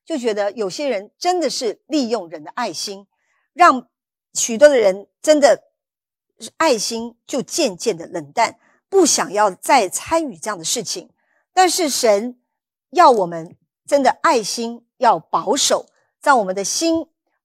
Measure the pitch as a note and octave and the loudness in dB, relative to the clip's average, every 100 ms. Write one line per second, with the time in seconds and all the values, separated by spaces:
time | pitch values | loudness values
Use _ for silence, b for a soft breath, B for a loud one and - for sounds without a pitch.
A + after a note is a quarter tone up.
0 | - D#4+ A#3 G#3 G3+ B3+ G3 E3+ C#4+ G#3+ | -8 -4 -2 -2 -2 -4 -6 -4 -4 -4
1 | G#3+ _ F4 F4+ C#4+ - A#3 - _ D4 | -6 _ -2 -2 -2 -4 -6 -8 _ -4
2 | A#3 A3+ E3+ E3 D4 - A#3 D3+ - G3 | -2 -4 -6 -14 -12 -8 -8 -8 -10 -12
3 | G3+ _ _ _ _ B3+ E4+ B3+ - _ | -18 _ _ _ _ 2 2 2 -4 _
4 | _ _ _ - - A3+ D4 C4+ G#3 F#3+ | _ _ _ -10 -8 4 4 6 2 0
5 | - _ - D4+ C4+ F#3+ _ _ _ _ | -6 _ 0 4 4 2 _ _ _ _
6 | _ _ _ _ A3+ - D#4+ A#3 - A3+ | _ _ _ _ -20 -2 0 0 -2 -6
7 | A#3 - - C#4+ F3+ - C#4 F3+ A#3+ E3+ | -10 -14 -8 -8 -6 -2 -2 -2 -4 -4
8 | - F3 C#3+ C#3+ A3 - _ _ _ G4 | -8 -12 -8 -2 -2 -4 _ _ _ 2
9 | D4+ - E3+ F3 G#3 F3+ - C#4+ F#3 - | 4 2 -2 0 0 0 0 2 2 -4
10 | - E4 D4+ E3 - F3 D#3+ B3+ F#3 F#3 | -4 -4 -4 -8 -10 -8 -6 -6 -6 -10
11 | - _ _ _ _ - F#4 - D#4 - | -14 _ _ _ _ 2 2 2 -2 0
12 | A#3 G3+ B3 B3 _ _ _ _ _ C#4+ | 2 2 0 -10 _ _ _ _ _ 4
13 | E4 A#3 F3 E3+ E3 - _ _ - C#4+ | 6 4 0 -6 -12 -18 _ _ -2 2
14 | B3+ - E4 C4+ G3+ - A#3 A#3 _ _ | 2 2 2 0 -2 -6 -8 -10 _ _
15 | A#3+ F3 - F#3+ A3 C4+ - G3 - _ | 2 2 0 -4 -2 0 0 0 -2 _
16 | _ _ D4+ C4 F#3+ F#3 F#3+ - E4 E4 | _ _ 2 2 2 -4 -6 -2 -2 -2
17 | - _ _ _ | -4 _ _ _